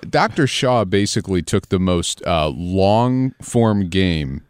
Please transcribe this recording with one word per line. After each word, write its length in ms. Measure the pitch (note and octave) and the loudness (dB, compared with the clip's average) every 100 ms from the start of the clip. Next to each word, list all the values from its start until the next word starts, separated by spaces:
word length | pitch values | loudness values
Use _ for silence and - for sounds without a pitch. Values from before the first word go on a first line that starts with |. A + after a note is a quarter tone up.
| - | 0
Doctor 380 | D3 F3 - C3 | 0 0 0 0
Shaw 380 | - B2+ B2 F#2+ | 0 0 2 2
basically 560 | G2+ G2+ A2 G2 F#2 | 0 0 -2 -2 -2
took 260 | D#2+ G2+ - | 0 -2 0
the 100 | F#2+ | -2
most, 460 | F#2 F2 E2+ - - | 2 0 -2 -6 -2
uh, 220 | E2+ D#2 C2 | 0 0 -4
long-form 1300 | F2 F#2+ G2 G#2+ B2 B2+ C3 - - A#2+ A2+ G2+ F#2 | -4 2 2 2 2 0 -2 -4 -4 2 2 2 0
game 540 | F#2 F#2 D#2+ C#2 C#2 | 0 2 0 -2 -8